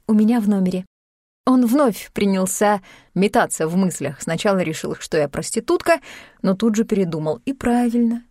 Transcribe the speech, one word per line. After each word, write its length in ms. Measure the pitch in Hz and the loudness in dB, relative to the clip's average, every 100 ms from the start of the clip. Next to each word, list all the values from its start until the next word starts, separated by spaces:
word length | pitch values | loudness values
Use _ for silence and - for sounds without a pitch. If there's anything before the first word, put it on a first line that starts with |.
| - | 0
у 60 | |
меня 260 | 220 214 240 | 2 4 2
в 80 | 208 | 2
номере». 380 | 202 185 185 185 _ _ _ _ _ - | 2 0 -2 -8 _ _ _ _ _ 0
Он 200 | 262 240 | 2 4
вновь 440 | 269 269 185 - | 4 2 0 -6
принялся 680 | - 202 190 185 - 208 202 - - _ | -2 0 0 -2 0 2 2 -4 -20 _
метаться 540 | - 202 - - - 160 | 0 0 2 0 -2 -2
в 80 | 175 | 0
мыслях. 460 | 190 - 139 147 | 0 -2 -6 -8
Сначала 380 | - 165 214 196 | -6 -2 0 0
решил, 360 | 165 156 180 156 | -2 -4 -6 -8
что 220 | - 160 | -4 -2
я 100 | 147 | -2
проститутка, 720 | - - 226 226 349 - 330 - - - _ | -4 -6 -4 -2 0 2 0 -2 -20 -20 _
но 140 | - 190 | -2 0
тут 200 | 226 214 | 0 0
же 100 | 226 | 0
передумал. 560 | 202 185 160 156 - | 0 0 -2 -4 -4
И 80 | - | -6
правильно, 720 | 277 240 240 240 233 233 233 - | -6 0 0 2 0 0 -2 -8